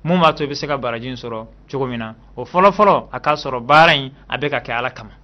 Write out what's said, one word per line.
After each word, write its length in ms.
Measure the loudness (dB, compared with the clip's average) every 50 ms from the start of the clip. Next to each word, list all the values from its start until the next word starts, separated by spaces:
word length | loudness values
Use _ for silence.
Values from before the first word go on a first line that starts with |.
| 0
mun 160 | 0 2 4
b'a 120 | 4 4
to 120 | 2 2 -6
i 20 |
bɛ 80 | -6 -6
se 120 | -8 -6
ka 120 | -6 -6 -4
baraji 300 | -4 -6 -6 -6 -8 -10
in 80 | -12
sɔrɔ 300 | -12 -10 -10 -10 -10 -12 -14 -20 _ _ _
cogo 160 | -6 -6 -4
min 120 | -4 -6 -8
na. 160 | -8 -10 -12 _ -20 -18 -14
O 80 | -14 -14
fɔlɔ-fɔlɔ, 640 | -4 0 4 4 4 6 6 4 4 4 2 0 -6
a 60 | -12 -4
k'a 140 | -2 -2 -2
sɔrɔ 260 | -2 -2 -8 -8 -8
baara 340 | 0 4 6 6 8 6 4
in, 180 | 2 -2 -8 -14 -18 -12 -10
a 100 | -8 -6
bɛ 120 | -4 -4
ka 100 | -4 -4
kɛ 120 | -6 -6 -6 -4
Ala 120 | -4 -6
kama. 200 | -8 -10 -20 -20 -20 -20